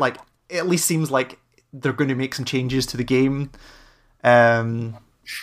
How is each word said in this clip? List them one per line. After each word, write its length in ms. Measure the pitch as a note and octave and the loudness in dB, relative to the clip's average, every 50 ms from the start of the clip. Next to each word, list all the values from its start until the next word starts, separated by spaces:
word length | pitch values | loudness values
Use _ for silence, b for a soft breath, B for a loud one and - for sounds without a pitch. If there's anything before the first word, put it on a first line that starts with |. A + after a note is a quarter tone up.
like, 160 | C#3+ B2 - - - _ _ _ _ - | 0 -2 -2 -4 -14 _ _ _ _ -10
it 80 | F3+ | -6
at 100 | E3+ E3 | -4 0
least 200 | F3+ F3 E3+ - | 0 0 0 0
seems 260 | - E3+ D#3+ D#3 C#3 | 0 0 0 0 0
like 260 | C3+ C3 B2+ - - - _ _ _ _ _ _ | 0 0 -2 -2 -8 -20 _ _ _ _ _ _
they're 200 | - C3+ B2+ C#3 | -10 -6 -4 -2
gonna 240 | B2 - D3 C3+ C3 | -2 0 0 0 0
make 180 | B2 C3+ C3+ - | -2 -4 -4 -6
some 100 | - B2+ | -6 -6
changes 420 | - - C3 B2+ B2+ C3 C3 B2+ | -4 -2 -2 -2 -2 -2 -2 -2
to 100 | - - | -4 -4
the 80 | A#2+ B2 | -6 -2
game. 480 | A#2+ C3 B2+ C3+ C3+ C#3 C#3 C#3+ - b b b b b b b b b b b b b b - | 0 2 2 2 2 0 -2 -6 -8 b b b b b b b b b b b b b b 4
Um, 720 | B2 A#2+ A#2+ A#2 A#2 A#2 A2+ A2+ A#2 A#2 A#2 A#2 A2+ A2 - _ _ _ _ - B B B | 6 6 8 6 6 4 2 0 -2 -4 -4 -6 -8 -10 -14 _ _ _ _ -16 B B B